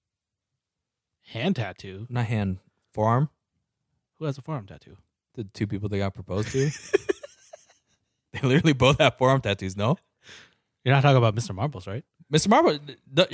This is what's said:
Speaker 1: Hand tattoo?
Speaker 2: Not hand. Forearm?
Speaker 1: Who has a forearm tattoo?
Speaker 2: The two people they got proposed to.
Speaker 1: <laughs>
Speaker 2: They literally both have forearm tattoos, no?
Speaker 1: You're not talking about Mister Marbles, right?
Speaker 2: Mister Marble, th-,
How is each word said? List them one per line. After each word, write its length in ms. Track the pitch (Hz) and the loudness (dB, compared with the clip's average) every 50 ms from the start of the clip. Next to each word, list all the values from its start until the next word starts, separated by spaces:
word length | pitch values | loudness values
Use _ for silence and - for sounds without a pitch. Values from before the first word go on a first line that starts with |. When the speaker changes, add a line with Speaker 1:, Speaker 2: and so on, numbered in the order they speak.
| _ _ _ _ _ _ _ _ _ _ _ _ _ _ _ _ _ _ _ _ _ _ _ _ _ | _ _ _ _ _ _ _ _ _ _ _ _ _ _ _ _ _ _ _ _ _ _ _ _ _
Speaker 1:
Hand 280 | - - 113 127 185 190 | -14 -10 -6 -4 -2 -2
tattoo? 520 | 127 110 92 90 - - 98 95 98 113 - | -2 -4 -8 -10 -12 -14 -14 -14 -14 -12 -8
Speaker 2:
Not 160 | 120 123 117 | -6 -4 -4
hand. 320 | 101 120 107 101 98 92 92 _ _ _ _ _ _ - | -2 -2 -2 -2 -4 -4 -6 _ _ _ _ _ _ -4
Forearm? 360 | 107 107 110 117 127 156 - _ _ _ _ _ _ _ _ _ _ _ _ _ _ _ _ _ | 0 0 2 2 2 0 -2 _ _ _ _ _ _ _ _ _ _ _ _ _ _ _ _ _
Speaker 1:
Who 80 | _ 160 | _ -8
has 120 | 147 135 | -8 -8
a 40 | 139 | -8
forearm 240 | 123 - 156 127 101 | -10 -10 -10 -10 -10
tattoo? 300 | 98 80 73 - - - - _ _ _ _ _ _ _ | -14 -18 -20 -20 -20 -20 -20 _ _ _ _ _ _ _
Speaker 2:
The 100 | 127 107 | -14 -12
two 200 | 95 - - 107 | -12 -8 -6 -6
people 200 | 98 101 98 104 | -6 -4 -6 -6
they 120 | 101 101 98 | -4 -4 -4
got 140 | 98 98 - | -4 -4 -6
proposed 380 | - 92 - 90 101 110 120 | -10 -10 -6 -4 -4 -4 -2
to. 180 | 131 135 139 151 143 | -2 -2 -2 -2 -4
Speaker 1:
<laughs> 40 | - - - - - - - - - - - _ _ _ _ - - _ _ _ _ _ _ _ _ _ _ _ _ _ _ - | -6 -4 -4 -4 -2 -2 -6 -8 -8 -12 -20 _ _ _ _ -20 -20 _ _ _ _ _ _ _ _ _ _ _ _ _ _ -8
Speaker 2:
They 60 | - 143 | -4 0
literally 240 | 127 131 160 165 165 | 2 2 4 4 2
both 260 | 143 123 127 131 143 - | 2 4 4 4 4 4
have 180 | 156 127 - | 4 2 2
forearm 240 | - 127 131 135 135 | 2 2 2 2 2
tattoos, 340 | - 104 101 - 95 95 92 | 0 -2 -4 -4 -4 -6 -4
no? 220 | 101 101 117 170 - _ _ _ _ _ - - - - _ _ _ _ _ _ _ - | -2 0 0 0 -2 _ _ _ _ _ -20 -20 -20 -20 _ _ _ _ _ _ _ 0
Speaker 1:
You're 100 | 127 135 | 2 4
not 60 | 139 | 6
talking 160 | 131 143 139 | 6 6 6
about 180 | 127 120 110 101 | 6 6 4 2
Mister 160 | 113 - - | 0 -4 -6
Marbles, 340 | 95 92 120 151 135 - - | -6 -6 -6 -6 -8 -10 -12
right? 200 | 98 98 131 - _ _ _ - - | -10 -10 -12 -12 _ _ _ -6 -2
Speaker 2:
Mister 180 | 139 160 - | 0 2 4
Marble, 320 | 196 220 285 330 339 151 143 147 147 127 - _ - 135 | 4 4 4 4 4 2 0 -6 -14 -20 -20 _ -2 0
th-, 140 | 156 180 - | 0 0 2